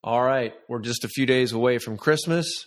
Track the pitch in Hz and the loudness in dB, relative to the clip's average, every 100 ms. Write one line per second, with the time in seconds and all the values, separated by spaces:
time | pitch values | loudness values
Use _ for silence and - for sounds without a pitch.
0 | 110 117 127 135 117 - - 120 113 117 | 0 2 2 2 -2 -8 -8 -6 -4 -4
1 | 113 - 131 127 123 113 123 120 117 107 | -4 -2 2 4 2 2 2 2 -4 -2
2 | - 151 170 170 165 - | 0 0 0 -2 -2 -6